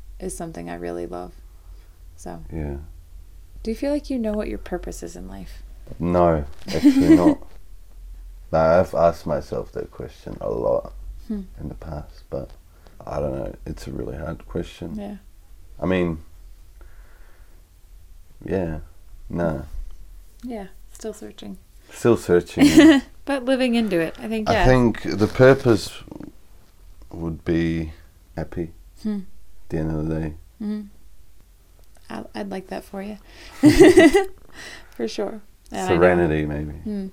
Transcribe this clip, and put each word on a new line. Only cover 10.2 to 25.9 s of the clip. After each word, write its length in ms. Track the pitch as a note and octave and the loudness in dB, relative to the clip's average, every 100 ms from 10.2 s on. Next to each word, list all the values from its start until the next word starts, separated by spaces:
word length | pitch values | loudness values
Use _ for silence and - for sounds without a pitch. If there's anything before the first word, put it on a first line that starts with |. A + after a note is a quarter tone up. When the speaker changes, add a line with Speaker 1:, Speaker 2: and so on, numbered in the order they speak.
| - - | -14 -8
Speaker 2:
a 100 | G1+ | -6
lot 420 | A1 A1 B1 - - - - - | -2 0 0 -2 -12 -14 -14 -10
Speaker 1:
Hmm. 160 | G#3 F#3 - | -10 -10 -12
Speaker 2:
in 80 | D3 | -12
the 60 | |
past, 480 | - - D2 - - - | -12 -12 -12 -12 -18 -12
but 200 | C#2 C2 - - - - - | -10 -10 -14 -20 -20 -20 -18
I 140 | - - | -10 -6
don't 160 | C#2+ | -4
know. 200 | C2+ G1+ - - | -4 -8 -10 -12
It's 220 | - C#2+ | -12 -10
a 40 | |
really 240 | C2 - C2+ | -10 -8 -8
hard 300 | - - - | -10 -10 -10
question. 480 | - E3+ - - | -8 -8 -10 -12
Speaker 1:
Yeah. 220 | G#3+ G3+ G3+ - - - - - - | -10 -12 -14 -18 -20 -20 -20 -20 -6
Speaker 2:
I 40 | F2+ | 0
mean, 320 | F#2 F2 D#2 - - - - - - - - - - - - - - - - - - - - - - | 0 0 -4 -10 -20 -20 -20 -20 -20 -20 -20 -20 -20 -20 -20 -20 -20 -20 -20 -20 -20 -20 -20 -20 -14
yeah, 360 | - F#2+ E2+ D#2 - - - - - | -4 -2 -2 -6 -10 -18 -18 -18 -10
no. 360 | E2+ E2+ D2 C#2+ - - - - - - - | -4 -2 -4 -8 -10 -10 -12 -16 -18 -20 -16
Speaker 1:
Yeah, 240 | B3 A3+ F#3 - - | -12 -12 -14 -18 -20
still 200 | - A3 | -14 -12
searching. 460 | G#3+ G#3 - - - - - - | -12 -16 -16 -16 -16 -18 -20 -20
Speaker 2:
Still 260 | - A#2+ A2 | 0 4 4
searching. 840 | - F2 - - C#4+ C#4+ D4+ C#4 - | 4 2 4 4 6 10 10 10 4
Speaker 1:
<laughs> 60 | - | -10
But 200 | - C#4 | -6 -4
living 320 | B3 C4 B3+ A#3 | 0 0 2 2
into 240 | A3 F3 | 0 0
it, 160 | D#3+ - | -2 -6
I 80 | A3 | -6
think, 240 | A3 G#3+ | -4 0
Speaker 2:
I 20 | |
Speaker 1:
yeah. 100 | G3+ B2+ | 4 6
Speaker 2:
think 360 | B2+ A#2+ - | 6 4 0
the 260 | F2 F#2+ G#2 | -4 0 2
purpose 640 | - B2+ C3+ B2 G#2 - | 6 8 8 6 2 2